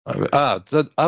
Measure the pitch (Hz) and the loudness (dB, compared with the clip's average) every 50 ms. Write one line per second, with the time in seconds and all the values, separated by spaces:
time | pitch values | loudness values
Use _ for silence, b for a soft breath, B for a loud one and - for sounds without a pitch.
0 | - - - 98 98 - - 143 143 127 101 92 - - 143 156 147 - - - | -12 -8 -6 -4 -2 0 0 0 0 0 -2 -4 -4 -2 0 0 0 0 0 0
1 | 147 | 0